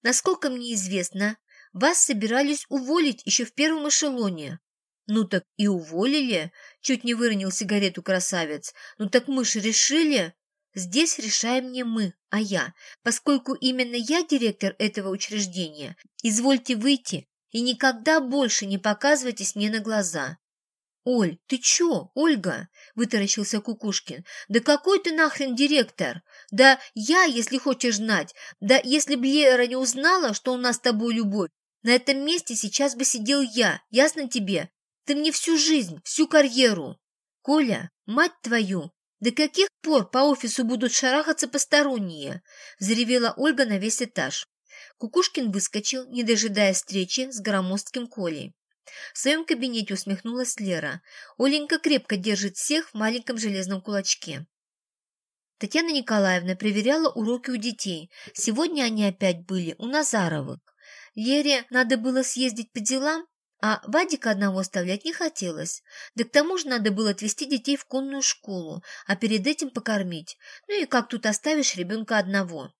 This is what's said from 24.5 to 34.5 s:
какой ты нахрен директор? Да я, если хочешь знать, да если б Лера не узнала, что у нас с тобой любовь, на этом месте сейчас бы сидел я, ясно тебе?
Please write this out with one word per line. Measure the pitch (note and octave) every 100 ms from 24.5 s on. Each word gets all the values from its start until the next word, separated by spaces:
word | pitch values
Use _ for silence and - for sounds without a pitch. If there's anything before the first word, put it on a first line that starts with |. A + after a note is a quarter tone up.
| A3
какой | A#3+ D4 F#4 G4
ты | F4
нахрен | D#4 D#4 D4+ C4+ A#3+
директор? | C#4 D4 G#3+ - D3+ E3+ _ - -
Да | G3+ C4+ C4+ -
я, | A3 A3 F4
если | F4 A#3 A3 B3+
хочешь | C#4 B3 B3 G#3
знать, | A3 G3 D#3 - - -
да | G3+ C4
если | B3 D4 C#4+ C#4
б | C4
Лера | C#4+ C#4 B3+ B3
не | B3+
узнала, | B3+ B3+ D#4+ F#4 C#4
что | G#3 B3+
у | B3+
нас | B3 A#3+
с |
тобой | B3 G#3+ A#3
любовь, | A3+ G#3 G3+ F3 _ _ _
на | A3+
этом | B3 B3 C4+ D4
месте | F4 - A#3
сейчас | G#3 - C#4 A#3+
бы | C4+
сидел | A#3 G#3+ C#4+
я, | B3+ A3 G#3 D3 _
ясно | A3+ D4+ D#4 C4
тебе? | B3 F#3+